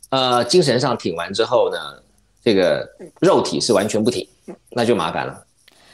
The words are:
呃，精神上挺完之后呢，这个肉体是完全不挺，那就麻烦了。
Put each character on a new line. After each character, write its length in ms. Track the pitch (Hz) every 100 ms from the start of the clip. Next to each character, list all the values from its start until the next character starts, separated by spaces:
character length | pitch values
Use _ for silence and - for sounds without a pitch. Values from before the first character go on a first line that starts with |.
| -
呃， 360 | 131 127 123 117
精 160 | 180
神 180 | 147 120
上 160 | 135 113
挺 200 | 101 85
完 180 | 87
之 100 | 101
后 260 | 113 123 92
呢， 40 | 87 73 69 _ _ _ _
这 100 | 120
个 340 | 98 87 71 - - 180 -
肉 220 | 160 143
体 180 | 95 -
是 140 | -
完 160 | 98 107
全 120 | 107
不 100 | 110
挺， 140 | 98 - _ - - _
那 160 | 123 117
就 100 | 104
麻 160 | 82
烦 140 | 85 65
了。 180 | 58 - _ _ _ _